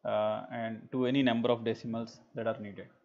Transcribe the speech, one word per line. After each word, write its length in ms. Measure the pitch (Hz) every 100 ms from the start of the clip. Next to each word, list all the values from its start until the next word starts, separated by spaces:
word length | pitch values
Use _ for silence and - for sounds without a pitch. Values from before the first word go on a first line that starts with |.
| -
uh, 380 | 107 107 107 -
and 340 | 117 113 110 -
to 140 | 131 127
any 140 | 139
number 280 | 127 117 120
of 160 | 117 113
decimals 560 | 113 117 113 113 - - 131
that 120 | 113
are 100 | 110
needed. 260 | 104 92 87 _